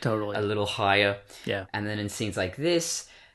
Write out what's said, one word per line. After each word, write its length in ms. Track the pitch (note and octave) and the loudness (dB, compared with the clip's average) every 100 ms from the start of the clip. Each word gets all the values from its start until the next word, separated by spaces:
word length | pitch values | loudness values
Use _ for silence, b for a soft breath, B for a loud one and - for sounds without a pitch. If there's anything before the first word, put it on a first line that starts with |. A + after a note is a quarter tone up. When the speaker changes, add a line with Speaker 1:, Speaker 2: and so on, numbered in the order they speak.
Speaker 1:
Totally. 340 | B2 A2 G#2 G2+ | 0 0 -2 -2
Speaker 2:
a 60 | |
little 240 | G#2 G#2 G#2 | 0 0 0
higher. 540 | - G2+ G2+ G2+ G2+ - B - | 2 4 6 4 2 -8 B -4
Speaker 1:
Yeah. 200 | G2+ F#2+ | -4 -4
Speaker 2:
And 140 | G#2 G#2 | -4 -4
then 140 | G#2 | -2
in 100 | G#2 | -4
scenes 260 | - G#2+ G2+ | -4 -4 -2
like 200 | F#2 F2+ | -4 -2
this, 520 | D#3+ E3+ - - - B B | 0 2 0 -6 -8 B B